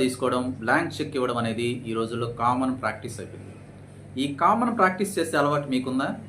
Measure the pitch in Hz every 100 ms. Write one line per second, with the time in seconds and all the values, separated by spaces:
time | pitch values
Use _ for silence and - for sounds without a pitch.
0 | 131 127 127 127 127 107 110 147 170 -
1 | 147 135 127 120 113 110 120 123 113 113
2 | 113 117 117 120 117 127 131 127 110 104
3 | - - 92 - - - - - - -
4 | - 127 143 139 170 226 240 214 185 185
5 | 196 175 160 156 143 147 143 127 127 131
6 | 151 -